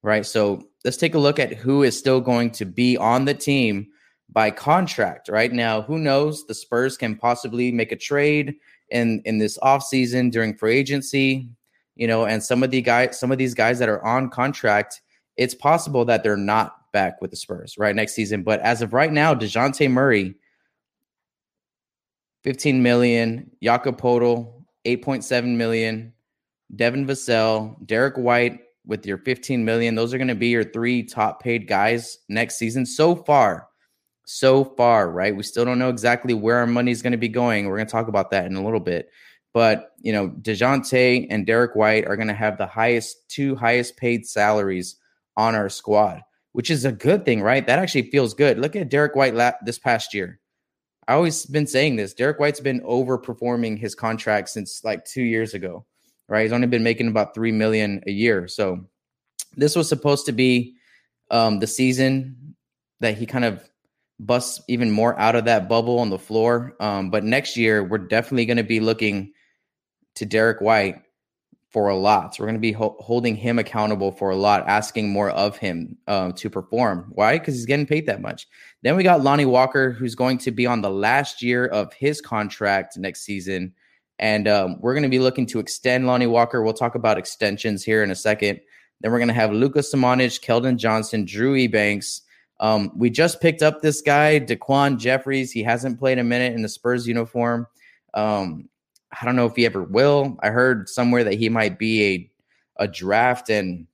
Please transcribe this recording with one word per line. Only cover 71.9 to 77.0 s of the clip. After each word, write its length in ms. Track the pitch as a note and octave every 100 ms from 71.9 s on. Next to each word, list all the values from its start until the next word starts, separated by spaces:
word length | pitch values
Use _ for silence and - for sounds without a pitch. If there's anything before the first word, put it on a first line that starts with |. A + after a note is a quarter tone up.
lot. 400 | F#2+ G2 G#2 -
So 80 | -
we're 60 | A2
gonna 100 | A2
be 140 | A2
ho-, 240 | G#2+ A2 -
holding 380 | - A#2+ A#2+ G#2+
him 240 | A#2 A#2
accountable 500 | A2 A2+ G#2+ G2+ G2
for 200 | F#2+ G2
a 60 | F#2+
lot, 300 | G2+ G2+ -
asking 440 | G#2 G#2+ A#2 G#2
more 200 | G2 G2+
of 260 | F#2 G2+ -
him, 400 | G2 E2+ E2 - -
um, 240 | G2 F#2
to 180 | F2 G#2+
perform. 560 | F#2+ F#2 A2+ A#2 F2+